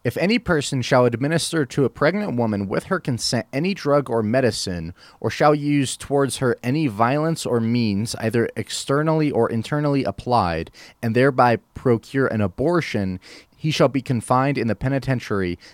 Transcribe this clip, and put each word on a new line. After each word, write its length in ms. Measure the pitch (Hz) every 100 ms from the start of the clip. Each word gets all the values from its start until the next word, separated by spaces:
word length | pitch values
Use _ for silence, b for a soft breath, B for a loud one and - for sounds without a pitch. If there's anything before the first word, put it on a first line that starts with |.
If 120 | 120 -
any 220 | 175 240
person 420 | - 160 - 135
shall 240 | 117 131
administer 600 | 123 113 143 165 - 160 135
to 180 | -
a 60 | 123
pregnant 460 | - 147 196 208 120
woman 300 | 113 101 98
with 180 | 131
her 140 | - 185
consent 460 | - 120 - 120 -
any 220 | 135 175
drug 340 | 196 147 143 127
or 140 | 117
medicine, 720 | 107 127 127 - - 87 82 B B B
or 80 | -
shall 260 | - 151
use 440 | 151 147 147 131 -
towards 400 | - 139 135 -
her 180 | 131 113
any 240 | 120 143 151
violence 580 | 101 117 147 160 160
or 160 | - 120
means, 540 | 113 120 113 98 113
either 340 | - 110 117 113 -
externally 720 | - - - 139 156 160 151
or 200 | 120 117
internally 520 | 113 110 151 147 143
applied, 680 | 123 - - 120 90 82 82 B B B
and 120 | 117
thereby 420 | 113 135 131 123 113 -
procure 540 | - 131 113 - 135 131
an 120 | 110
abortion, 800 | 101 - 139 175 - 110 95 92 B B B _
"He 100 | 156
shall 180 | 147 147
be 120 | 135
confined 560 | - 120 - 127 139 135
in 120 | 113
the 60 |
penitentiary 840 | 104 131 139 135 127 - 101 92 87 B